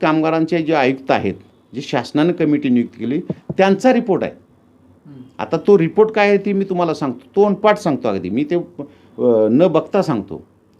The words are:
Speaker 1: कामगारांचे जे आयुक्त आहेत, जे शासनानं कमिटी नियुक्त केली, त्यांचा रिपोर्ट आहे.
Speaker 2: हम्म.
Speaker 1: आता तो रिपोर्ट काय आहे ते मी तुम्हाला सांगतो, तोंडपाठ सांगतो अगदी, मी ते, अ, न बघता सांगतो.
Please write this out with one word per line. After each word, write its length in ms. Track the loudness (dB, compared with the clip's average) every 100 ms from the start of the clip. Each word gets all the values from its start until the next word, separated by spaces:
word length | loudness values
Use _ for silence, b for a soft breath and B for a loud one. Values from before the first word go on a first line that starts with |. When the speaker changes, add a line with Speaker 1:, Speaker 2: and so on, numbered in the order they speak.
Speaker 1:
कामगारांचे 600 | -2 0 0 0 0 -2
जे 120 | 0
आयुक्त 360 | 0 0 -2 -2
आहेत, 240 | -2 -2 -6 -12 _ _
जे 60 | -14
शासनानं 520 | -6 -6 -4 -2 0
कमिटी 360 | 0 0 0 2
नियुक्त 240 | 0 0 -6
केली, 220 | -6 -6 -6 B B 0
त्यांचा 340 | 2 4 2
रिपोर्ट 300 | 2 0 -2
आहे. 100 | -4 -10 _ _ _ _ _ _ -20
Speaker 2:
हम्म. 140 | -20 -20 -12
Speaker 1:
आता 180 | -6 -4 4
तो 120 | 4
रिपोर्ट 320 | 4 2 2
काय 180 | 2 2
आहे 100 | 2
ते 140 | 0
मी 120 | -2
तुम्हाला 300 | -2 -2 -2
सांगतो, 320 | -2 -4 -6 -6 0
तोंडपाठ 420 | 2 2 2 2
सांगतो 300 | 0 -2 -2
अगदी, 220 | -4 -4
मी 140 | -4
ते, 100 | -2
अ, 960 | -4 -6 -14 -18 -18 _ -4 0 2 4
न 160 | 4 4
बघता 320 | 2 -2 -2
सांगतो. 440 | -2 -4 -6 -14 -16 _ _ _